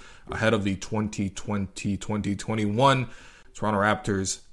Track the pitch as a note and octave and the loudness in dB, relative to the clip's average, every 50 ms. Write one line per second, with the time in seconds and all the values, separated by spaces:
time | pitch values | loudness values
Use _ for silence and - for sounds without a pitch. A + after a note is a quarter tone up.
0 | - - - - - - - A2 A2 A2 A2 G#2+ G2 G2+ F#2+ F2+ - - A2 G#2+ | -18 -20 -20 -20 -14 -10 -6 0 2 2 2 4 2 0 -2 -2 -4 -4 -2 -2
1 | G#2+ G#2 - - G2+ F#2+ - - - - G#2 G2+ F#2+ F2+ - - - G2+ G2 F#2 | -2 -2 -2 -2 -4 -2 -4 -6 -6 -4 -2 -2 -2 -4 -6 -6 -4 -2 -2 -2
2 | - - G#2+ G#2 G2 G2+ G2+ G2 - - A2 A2 G#2+ G#2 G#2 A2+ C3+ C#3 C3+ C3 | -2 -4 -4 -2 0 -2 -2 -4 -2 -4 -2 0 0 0 2 6 6 6 6 4
3 | B2 A2 - - - - - - - - - - G#2+ G#2+ G#2+ G2 G2+ G#2+ G#2+ G#2+ | 2 -4 -8 -16 -18 -20 -20 -20 -20 -18 -10 -4 -2 0 2 4 4 4 2 2
4 | - - G2+ F#2+ F#2+ F#2 - - - - | 2 0 0 0 0 -2 -4 -6 -10 -20